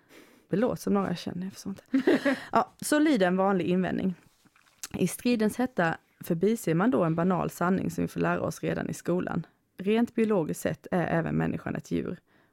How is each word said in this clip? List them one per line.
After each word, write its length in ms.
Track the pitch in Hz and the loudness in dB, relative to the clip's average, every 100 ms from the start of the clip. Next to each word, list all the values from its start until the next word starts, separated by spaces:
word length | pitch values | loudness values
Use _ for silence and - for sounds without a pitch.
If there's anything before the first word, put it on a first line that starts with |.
| _ - - - - | _ -20 -20 -20 -4
Det 80 | 180 | 0
låter 240 | 240 165 | 0 -2
som 120 | 190 | -2
några 140 | 196 185 | 0 0
jag 100 | 175 | -4
känner, 260 | - 175 190 | -8 -8 -10
jag 80 | |
förstår 220 | - 196 196 - | -10 -12 -12 -4
inte. 440 | 269 - 294 285 269 | 0 2 2 2 -2
<laughs> 100 | - | 0
Ja, 220 | 226 - - | 0 0 -4
så 180 | - 302 | 0 4
lyder 280 | 311 247 180 | 4 4 4
en 100 | 185 | 4
vanlig 280 | 190 190 - | 2 2 2
invändning. 500 | 180 170 - 185 175 _ _ _ _ _ _ - | 0 0 -2 -2 -4 _ _ _ _ _ _ -8
I 140 | - 185 | -2 -2
stridens 500 | - 247 233 214 226 | 0 0 2 0 0
hetta 400 | 254 - 165 - _ - | -2 0 0 -2 _ -10
förbiser 520 | - 170 196 226 - 160 | -4 0 2 2 0 2
man 160 | 233 | 4
då 120 | 254 | 2
en 120 | 165 165 | 2 2
banal 340 | 180 170 151 | 0 0 -2
sanning 420 | - 180 190 170 | -2 0 0 -2
som 100 | 165 | -4
vi 60 | 170 | -4
får 120 | 170 | -2
lära 220 | 170 175 | -2 0
oss 220 | - - | -2 -4
redan 260 | 165 170 - | -4 -4 -4
i 40 | |
skolan. 520 | 160 - 180 - 175 - _ _ - | -6 -4 -2 -2 -4 -6 _ _ -6
Rent 380 | 185 226 240 - | 0 0 0 0
biologiskt 460 | 220 196 156 170 | 2 2 0 -2
sett 260 | 180 156 - | -4 -4 -2
är 160 | 185 160 | -2 0
även 280 | 165 160 160 | 0 0 0
människan 400 | 160 165 - - | 0 -2 -6 -6
ett 160 | - | -4
djur 260 | 170 - 175 _ _ _ | -4 -4 -8 _ _ _